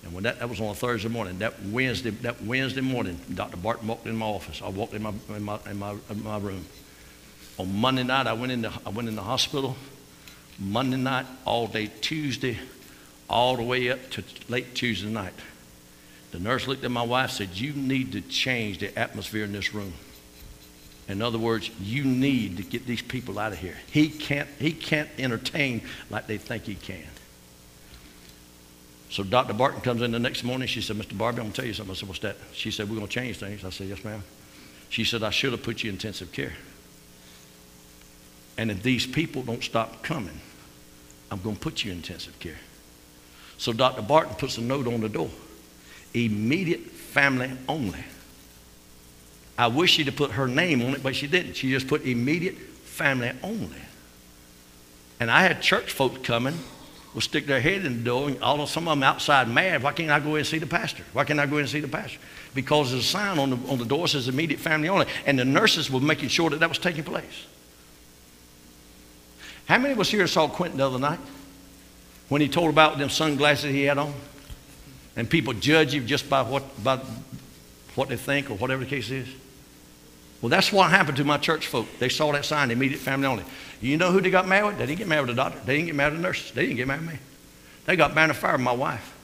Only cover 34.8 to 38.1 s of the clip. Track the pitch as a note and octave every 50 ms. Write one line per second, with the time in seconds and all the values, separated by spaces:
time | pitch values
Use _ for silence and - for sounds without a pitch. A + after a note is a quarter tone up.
34.8 | - - - - A2+ - - A#2 A2 G#2+ G2 - - C#3 A#2+ A2 - - A#2 A2+
35.8 | - A2+ G2 F#2 - A2 F#2 - F#2 E2+ - - C#3 - - - - - - -
36.8 | - - - - - - - - - - - - - - - - - - - -
37.8 | - - - - - -